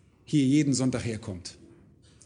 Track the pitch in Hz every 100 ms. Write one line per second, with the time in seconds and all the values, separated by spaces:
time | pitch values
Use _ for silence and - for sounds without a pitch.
0 | _ _ - 151 131 147 143 120 131 123
1 | 107 110 - 92 - - - - - -
2 | _ _